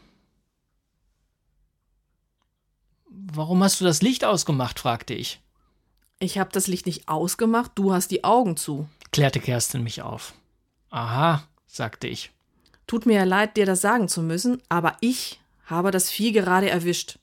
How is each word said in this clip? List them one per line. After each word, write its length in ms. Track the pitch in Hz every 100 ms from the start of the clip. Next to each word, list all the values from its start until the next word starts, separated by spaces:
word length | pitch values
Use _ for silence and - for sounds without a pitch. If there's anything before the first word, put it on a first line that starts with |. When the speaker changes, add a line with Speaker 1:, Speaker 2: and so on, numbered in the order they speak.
| _ _ _ _ _ _ _ _ _ _ _ _ _ _ _ _ _ _ _ _ _ _ _ _ _ _ _ _ _ _ 359
Speaker 1:
"Warum 540 | 190 196 151 156 185
hast 180 | 196 -
du 40 | 180
das 160 | 151
Licht 220 | 220 254
ausgemacht?", 560 | 220 190 - 139 120 -
fragte 340 | 127 117 -
ich. 280 | 120 - - _ _ _ _ _ _ _ -
Speaker 2:
"Ich 180 | 190 196
hab 160 | 190
das 140 | 202 190
Licht 180 | 180 185
nicht 240 | 156 -
ausgemacht, 600 | 156 180 - 226 226 247 -
du 180 | 196
hast 180 | 180 -
die 120 | 185
Augen 320 | - 240 220 160
zu", 320 | - 143 151 _ -
Speaker 1:
klärte 280 | - 139 127
Kerstin 440 | 131 120 - 131
mich 180 | 117 -
auf. 320 | 117 113 - - _ _ _ _ _
"Aha", 540 | - 117 127 165 151 - _ _
sagte 400 | - 117 - -
ich. 240 | 120 - _ _ _ _ _ -
Speaker 2:
"Tut 180 | 233 233
mir 100 | 208
ja 80 |
leid, 340 | 185 190 214 214
dir 80 | 196
das 160 | 180
sagen 260 | 202 233 185
zu 140 | -
müssen, 400 | 165 170 247 247 -
aber 260 | 170 165 -
ich 400 | 233 254 - - _ _ -
habe 260 | 165 190
das 180 | 185 185
Vieh 220 | - 226
gerade 380 | 214 180 185 196
erwischt. 500 | 175 175 165 - -